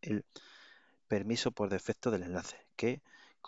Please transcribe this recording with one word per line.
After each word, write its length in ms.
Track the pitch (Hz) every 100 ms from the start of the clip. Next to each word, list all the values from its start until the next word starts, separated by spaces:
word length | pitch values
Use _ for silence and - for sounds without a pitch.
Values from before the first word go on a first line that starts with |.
el 240 | - 104 - - - - - - _ _ -
permiso 440 | 104 101 120 123
por 180 | - 101
defecto 400 | 95 - - 123
del 140 | 101
enlace, 420 | 87 90 - - -
que 260 | - 117 135 _ - - _